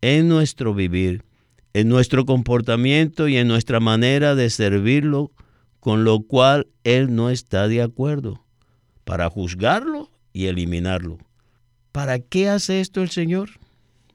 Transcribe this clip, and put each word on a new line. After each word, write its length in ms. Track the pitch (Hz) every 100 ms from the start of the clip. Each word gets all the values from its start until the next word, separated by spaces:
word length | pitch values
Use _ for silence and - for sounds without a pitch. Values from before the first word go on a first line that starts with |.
en 260 | 120 147 165
nuestro 460 | 160 151 - 117
vivir, 500 | 101 90 90 92 90 - _ _ _ _
en 160 | 104 110
nuestro 380 | 127 123 127 135
comportamiento 1000 | 127 120 123 113 117 127 147 156 151 151
y 80 | 131
en 100 | 120
nuestra 320 | 113 110 117
manera 560 | 113 110 120 139 147
de 160 | 139 120
servirlo, 800 | - 104 101 104 139 151 143 147 - _ _ _ _
con 260 | 117 107
lo 160 | 110 110
cual 480 | 107 131 131 143 - _
Él 300 | 117 127 131
no 160 | 113 120
está 380 | 123 - 95 104
de 140 | 117
acuerdo, 600 | 120 120 139 147 113 - _ _ _ _ _ _
para 240 | - 87 85
juzgarlo 840 | 101 90 90 110 202 302 302 302 _ _
y 140 | 92 95
eliminarlo. 720 | 90 87 85 90 92 85 85 - _ _ _ _ _ _
¿Para 280 | 143 139 127
qué 280 | 123 185 202
hace 320 | 202 190 190
esto 220 | 190 196
el 80 | 180
Señor? 400 | - 165 185 208 - _ _ _ _ _